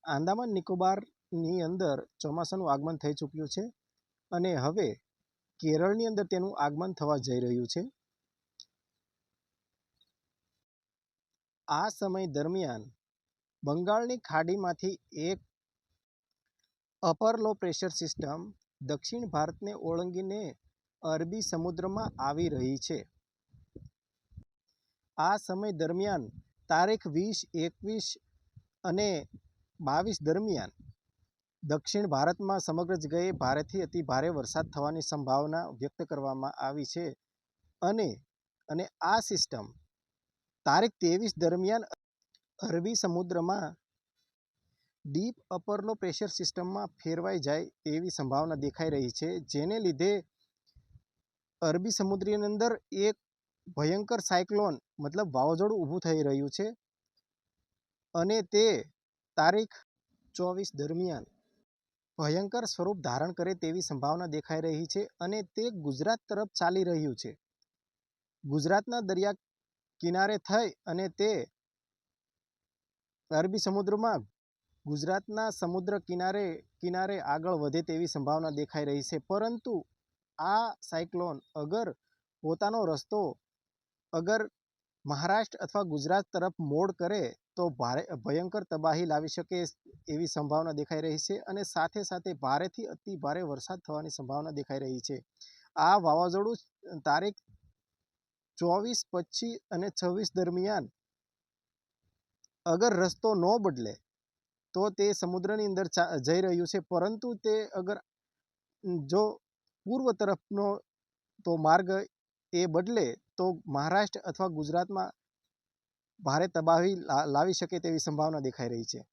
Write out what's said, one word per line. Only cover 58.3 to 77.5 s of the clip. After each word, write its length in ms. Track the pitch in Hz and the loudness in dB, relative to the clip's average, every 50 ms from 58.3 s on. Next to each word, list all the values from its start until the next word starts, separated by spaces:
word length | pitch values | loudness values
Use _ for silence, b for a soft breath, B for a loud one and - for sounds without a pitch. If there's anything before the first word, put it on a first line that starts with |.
| 220 220 | 2 0
તે 240 | 190 - - 208 220 226 196 113 - - _ _ _ _ _ _ _ _ _ | 0 4 6 6 6 6 6 2 -2 -8 _ _ _ _ _ _ _ _ _
તારીખ 400 | - 151 165 190 214 220 - - - - _ _ _ _ _ _ _ _ _ _ | 6 6 6 6 4 -2 -2 -8 -20 -20 _ _ _ _ _ _ _ _ _ _
ચોવીસ 360 | - 180 180 180 185 202 - - | -2 -2 -2 -2 -4 -6 -6 -6
દરમિયાન 500 | 139 143 147 165 170 185 180 156 120 104 _ _ _ _ _ _ _ _ _ _ _ _ _ _ _ _ _ _ - | -6 -4 -4 -2 -2 -2 -2 -2 -6 -8 _ _ _ _ _ _ _ _ _ _ _ _ _ _ _ _ _ _ 0
ભયંકર 460 | 156 147 156 180 196 196 220 240 233 | 0 2 2 2 0 0 -2 -4 -4
સ્વરૂપ 340 | 190 - - 175 190 208 180 | -4 -4 -2 -2 -2 -2 -2
ધારણ 340 | 123 131 120 135 151 180 | -2 -2 0 0 0 -2
કરે 220 | 175 - 170 185 190 | -2 -2 -2 -2 -2
તેવી 260 | 180 - 160 160 185 | -2 -2 -2 -2 -2
સંભાવના 460 | 165 - 147 135 135 143 156 170 180 | -4 -4 -4 -2 0 0 0 0 -2
દેખાઈ 340 | 165 147 156 - - 160 160 | -4 -6 -6 -4 -4 -4 -2
રહી 260 | 160 165 156 151 165 | 0 -2 -2 -2 -4
છે 160 | 156 - 196 214 - _ _ | -4 -4 -4 -4 -6 _ _
અને 220 | 175 180 208 214 | -6 -4 -4 -4
તે 220 | 196 - _ 214 226 240 | -6 -6 _ -4 -4 -4
ગુજરાત 500 | 220 180 151 143 135 131 160 208 226 233 _ _ | -4 -4 -4 -4 -4 0 0 0 0 0 _ _
તરફ 220 | 214 196 214 202 | -4 -4 -4 -4
ચાલી 320 | _ - 180 175 185 190 185 | _ 0 0 2 2 2 2
રહ્યું 320 | 175 170 160 151 143 120 | 2 2 0 0 -2 -4
છે. 160 | - - 117 147 _ _ _ _ _ _ _ _ _ _ _ _ _ _ _ _ _ _ _ _ _ - | -4 -10 -12 -12 _ _ _ _ _ _ _ _ _ _ _ _ _ _ _ _ _ _ _ _ _ -6
ગુજરાતના 560 | 143 139 156 139 165 196 202 208 247 240 240 | -2 0 0 2 4 2 2 2 6 6 6
દરિયા 400 | 214 185 190 175 196 208 196 _ _ _ _ _ _ _ _ _ _ _ _ _ | 6 6 4 4 4 4 2 _ _ _ _ _ _ _ _ _ _ _ _ _
કિનારે 360 | 170 170 175 185 196 202 214 196 | 2 4 6 6 6 6 4 0
થઈ 300 | _ - 196 220 233 185 - _ _ | _ 4 4 4 4 2 -4 _ _
અને 220 | 190 165 180 190 180 | -4 -2 -2 -2 -2
તે 240 | - - 202 220 214 156 113 _ _ _ _ _ _ _ _ _ _ _ _ _ _ _ _ _ _ _ _ _ _ _ _ _ _ _ _ _ _ _ _ _ _ _ _ _ | 0 2 2 2 4 0 -2 _ _ _ _ _ _ _ _ _ _ _ _ _ _ _ _ _ _ _ _ _ _ _ _ _ _ _ _ _ _ _ _ _ _ _ _ _
અરબી 280 | 156 156 170 185 190 208 | 2 2 2 2 0 0
સમુદ્રમાં 680 | - 196 190 202 196 196 208 208 226 226 208 143 104 - _ _ _ _ _ _ _ _ _ _ _ | 0 0 0 0 2 0 0 2 2 0 0 0 -4 -8 _ _ _ _ _ _ _ _ _ _ _
ગુજરાતના 640 | 147 151 147 151 170 185 196 196 - 208 214 220 220 | -6 -4 -2 0 0 0 0 -2 -4 -4 -2 -2 -2
સમુદ્ર 480 | - - 190 170 175 185 180 190 208 196 | -2 -2 -4 -2 -2 -2 -2 0 -2 -2
કિનારે, 680 | - - 180 180 180 190 190 208 202 180 165 - - _ _ _ | -2 -4 -4 -2 0 0 0 0 -2 -4 -4 -8 -14 _ _ _
કિનારે 420 | - 180 180 185 190 190 202 180 | -4 -2 0 0 0 -2 -2 -4
આગળ 300 | - 139 143 160 160 185 | -2 -2 -2 0 0 0